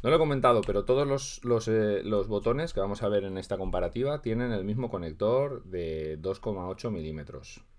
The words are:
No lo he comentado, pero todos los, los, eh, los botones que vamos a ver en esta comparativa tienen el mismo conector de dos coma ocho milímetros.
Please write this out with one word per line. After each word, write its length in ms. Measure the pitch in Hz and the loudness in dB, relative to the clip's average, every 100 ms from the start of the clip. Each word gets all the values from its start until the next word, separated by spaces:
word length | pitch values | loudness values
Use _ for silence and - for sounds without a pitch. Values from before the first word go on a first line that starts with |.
No 60 | - | 6
lo 80 | 156 | 4
he 20 | |
comentado, 440 | 156 139 127 117 | 4 4 6 6
pero 240 | 101 101 101 | 4 0 4
todos 200 | 131 143 | 2 4
los, 380 | 135 135 - | 0 -4 -8
los, 240 | 120 117 113 | 0 2 4
eh, 340 | 110 107 101 | 2 4 2
los 260 | 104 104 104 | 0 0 0
botones 440 | 104 113 131 165 | 0 0 0 -2
que 80 | - | -2
vamos 220 | 98 101 | -2 -2
a 60 | 104 | 0
ver 160 | 104 | 0
en 120 | 98 95 | -2 -8
esta 220 | 98 95 | -6 -4
comparativa 640 | 95 92 87 117 135 147 | -2 0 -2 -2 -2 -2
tienen 300 | 117 113 123 | -2 -2 -2
el 120 | 107 | -2
mismo 260 | 95 110 123 | -2 -4 -4
conector 720 | 95 85 76 104 127 143 135 | -6 -8 -2 2 2 0 -6
de 520 | 90 92 82 80 78 76 | -8 -6 -4 -4 -6 -4
dos 240 | 90 98 | -4 -4
coma 260 | 113 98 90 | -4 -4 -6
ocho 220 | 92 120 | -6 -6
milímetros. 720 | 95 78 78 71 - - - - | -6 -6 -8 -12 -14 -16 -20 -20